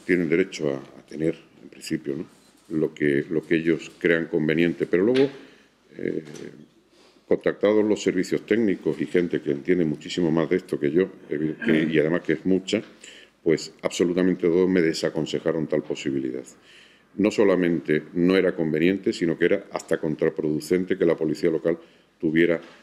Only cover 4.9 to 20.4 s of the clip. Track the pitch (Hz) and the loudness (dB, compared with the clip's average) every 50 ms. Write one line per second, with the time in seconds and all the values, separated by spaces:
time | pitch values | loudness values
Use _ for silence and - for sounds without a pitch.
4.9 | - 87 95 117 127 131 139 139 139 - - - - _ _ _ _ _ _ _ | 0 0 2 2 2 2 2 0 -2 -8 -20 -20 -20 _ _ _ _ _ _ _
5.9 | - 90 92 90 85 80 78 73 73 - - - - - 76 - _ _ _ _ | -12 -8 -6 -6 -6 -6 -10 -10 -14 -16 -16 -16 -16 -20 -20 -20 _ _ _ _
6.9 | _ _ _ _ _ _ _ - 95 90 - 87 80 - - 101 107 107 107 107 | _ _ _ _ _ _ _ -2 -2 0 0 -2 -2 2 2 2 4 4 2 2
7.9 | 101 - - 95 85 92 90 - 80 76 - - 104 113 117 101 90 - - 82 | 0 0 0 0 0 0 0 0 -2 -4 0 0 0 2 2 0 0 0 -2 -4
8.9 | 71 - 76 - - 90 87 82 - 71 - 76 71 71 69 87 90 90 85 78 | -2 -2 -4 0 0 0 0 0 -2 -2 -2 -4 -4 -2 0 0 2 2 2 0
9.9 | 76 71 - 95 - 90 90 80 78 82 80 71 92 90 - - 78 65 73 71 | -2 -4 -8 -6 -2 0 0 2 2 2 2 2 0 -2 0 -4 -4 -2 -2 0
10.9 | 76 90 95 - - - - - 78 73 78 78 76 - - 76 78 78 80 78 | 2 2 2 0 -4 -12 -10 -8 -4 -4 -4 -4 -4 -4 0 2 2 2 2 2
11.9 | 80 76 73 80 85 87 - - 78 71 - 92 95 92 92 - 101 110 - - | 2 2 2 2 0 -2 -2 -2 -4 -2 0 0 0 0 0 -2 -4 -4 -4 -8
12.9 | - _ - - - - - _ _ _ - 85 78 73 - - - _ - - | -16 _ -20 -20 -20 -20 -20 _ _ _ 0 0 0 0 -2 -8 -16 _ -8 -6
13.9 | - - 95 87 90 92 92 92 90 90 - 87 82 92 92 92 92 90 82 80 | -2 0 -2 0 0 2 2 2 2 2 2 2 2 4 2 4 4 2 2 2
14.9 | 78 - - 78 - 82 76 - - 73 - 82 80 82 76 - - 76 - - | 0 -2 -4 -4 -2 -4 -4 -4 -4 -4 -2 -2 -2 -2 -2 -2 -2 -2 -2 -4
15.9 | 71 - - 73 67 69 65 64 64 64 64 - - _ _ - - - - - | -8 -6 -6 -4 -4 -4 -4 -4 -6 -8 -12 -14 -20 _ _ -20 -20 -20 -20 -20
16.9 | _ _ _ _ - - 98 107 - - 110 98 92 90 90 85 85 76 - - | _ _ _ _ -4 0 0 2 2 4 4 4 4 4 2 2 0 0 0 0
17.9 | 76 78 76 78 - 87 87 90 95 95 90 90 90 - 82 78 78 78 82 90 | 0 0 -2 -4 -2 2 2 4 4 4 4 2 0 -2 -2 -2 0 2 2 2
18.9 | 98 101 - 117 110 - 90 82 78 - 82 87 95 98 - - - 82 - - | 2 2 -2 -4 -2 0 -2 -2 0 2 2 2 2 0 -2 -6 -10 -10 -4 -4
19.9 | 80 - - 78 73 - 82 78 78 - | -2 -2 -2 -4 -2 0 0 0 0 -2